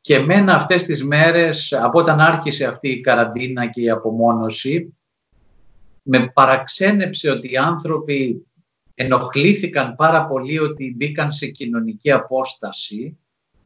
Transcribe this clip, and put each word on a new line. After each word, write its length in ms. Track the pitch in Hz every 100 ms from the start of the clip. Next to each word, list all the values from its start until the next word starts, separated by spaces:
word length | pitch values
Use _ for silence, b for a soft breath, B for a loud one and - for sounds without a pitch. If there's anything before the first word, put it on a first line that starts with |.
και 140 | -
εμένα 400 | 139 139 196 196
αυτές 280 | 156 147 180
τις 220 | 180 139
μέρες, 680 | 135 147 160 170 165 156 -
από 260 | 135 139 165
όταν 220 | 160 151
άρχισε 440 | 156 160 151 135
αυτή 240 | 131 127 139
η 120 | 123
καραντίνα 680 | 127 117 113 120 127 127 120
και 140 | 117
η 100 | 117
απομόνωση, 1040 | 113 110 113 117 113 110 110 131 165 170 _ _ _ _ _ _ _ _ _ - _
με 280 | - 127 123
παραξένεψε 960 | 139 131 131 - - 190 208 180 - 151
ότι 220 | 120 127
οι 40 | 127
άνθρωποι 880 | 147 170 151 156 147 139 131 - _ _ _ _ _
ενοχλήθηκαν 1000 | - 127 127 - 139 147 196 170 143 120 -
πάρα 300 | 156 165 147
πολύ 320 | 131 131 156
ότι 360 | 151 - 131 120
μπήκαν 360 | 147 147 147
σε 140 | 147 139
κοινωνική 640 | - 120 117 113 104 -
απόσταση 1080 | - - 131 131 - 104 - - 107 139 - _ _ _ _